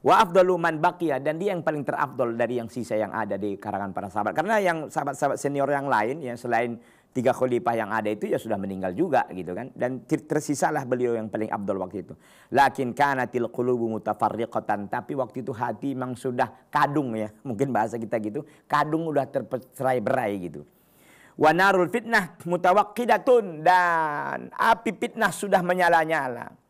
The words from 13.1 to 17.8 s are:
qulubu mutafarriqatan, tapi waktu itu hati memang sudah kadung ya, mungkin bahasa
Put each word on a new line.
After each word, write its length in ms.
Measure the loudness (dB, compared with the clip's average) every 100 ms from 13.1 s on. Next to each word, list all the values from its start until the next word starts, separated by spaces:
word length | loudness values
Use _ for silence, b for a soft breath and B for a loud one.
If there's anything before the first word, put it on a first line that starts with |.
| 0 -2 -2 -4
qulubu 400 | -2 -2 0 -2
mutafarriqatan, 960 | -4 -4 -2 -2 -2 -4 -4 -2 -4 -4
tapi 320 | -8 -6 -6
waktu 240 | -6 -6
itu 80 | -10
hati 480 | -6 -6 -4 -6 -6
memang 160 | -6
sudah 560 | -6 -6 -2 -2 -4 _
kadung 480 | 0 2 2 0 -4
ya, 160 | -6 -8
mungkin 320 | -10 -2 0
bahasa 240 | 0